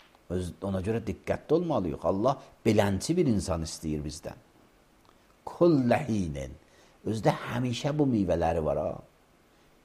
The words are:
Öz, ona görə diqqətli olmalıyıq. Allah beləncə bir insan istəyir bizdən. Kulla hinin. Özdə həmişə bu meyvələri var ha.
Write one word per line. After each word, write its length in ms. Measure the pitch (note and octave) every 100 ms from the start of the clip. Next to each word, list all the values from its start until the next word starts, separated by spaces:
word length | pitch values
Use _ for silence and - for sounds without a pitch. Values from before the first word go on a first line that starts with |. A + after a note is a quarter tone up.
| - _ _
Öz, 220 | F2+ F2+ -
ona 180 | G2 F#2+
görə 220 | F2+ A2+
diqqətli 480 | A#2 F2 - F#2+ - D#3
olmalıyıq. 480 | E3+ C3 F2+ C2+ E2+
Allah 300 | G2 A#2+ C#3 - -
beləncə 520 | A#2 G#2 G2+ F#2+ - F3
bir 120 | D3+
insan 380 | G#2 - E2 D#2+
istəyir 340 | - D#2+ D2+
bizdən. 340 | D2 D2 - - _ _ _ _ _ _ _ _ _ _ -
Kulla 540 | - F3 D3+ A#2+ A2
hinin. 520 | D3+ A2 E2+ C#2 C2+ C#2+ _ - - _
Özdə 280 | F#2+ A2 C#3+
həmişə 600 | D#3 - A#2+ B2+ A#2+ D3
bu 120 | D3+ C#3
meyvələri 580 | A2+ F2 E2+ E2 E2+
var 160 | D2+ C#2+
ha. 100 | E2+ - - _ _ _ _ _ _ _